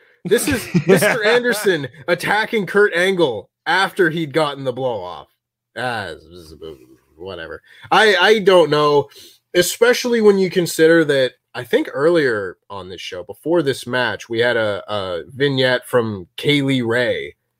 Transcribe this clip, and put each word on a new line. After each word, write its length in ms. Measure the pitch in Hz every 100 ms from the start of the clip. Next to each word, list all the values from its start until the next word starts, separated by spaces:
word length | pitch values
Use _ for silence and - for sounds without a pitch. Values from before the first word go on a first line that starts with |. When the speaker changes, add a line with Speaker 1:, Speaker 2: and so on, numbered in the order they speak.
| _ _
Speaker 1:
This 220 | 175 233 285
is 180 | 247 - 170
Speaker 2:
<laughs> 80 | 147
Speaker 1:
Mister 380 | 190 202 214
Anderson 640 | 208 247 240 214 208 165 135 - 151
attacking 580 | 175 - 202 214 226 175
Kurt 280 | 202 208
Angle 560 | 165 185 185 151 104 - _ 151
after 440 | 180 190 - 170
he'd 220 | 165 151
gotten 320 | 156 151 139
the 80 | 135
blow-off. 560 | 120 131 107 90 78 - _ _ _ _ -
Ah, 380 | 123 113 92 73 78 87 85 76 80 71 64 65 _ 78
whatever. 460 | 92 87 80 78 _ - -
I, 260 | 175 214 180
I 220 | 190 220
don't 300 | 185 185 151
know, 380 | 147 147 147 - - - _ _
especially 640 | 175 175 - 233 240 247 233
when 180 | 208 196
you 120 | 185
consider 540 | 185 165 - 160 165 147
that 260 | 139 127 _ _
I 100 | 120
think 240 | 127 254 311
earlier 680 | 131 156 170 135 107 95 - _
on 180 | 101 92
this 120 | 90
show, 220 | - 90
before 380 | 87 - 151 170
this 240 | 139 120 123
match, 420 | 127 117 98 -
we 100 | 113
had 160 | 123 117
a, 260 | 107 98 -
a 320 | 104 95 87 71
vignette 580 | 127 143 131 127 123 -
from 420 | 123 113 101 85 -
Kay 260 | 147 147
Lee 200 | 135 131
Ray, 520 | 113 120 117 85 71 - _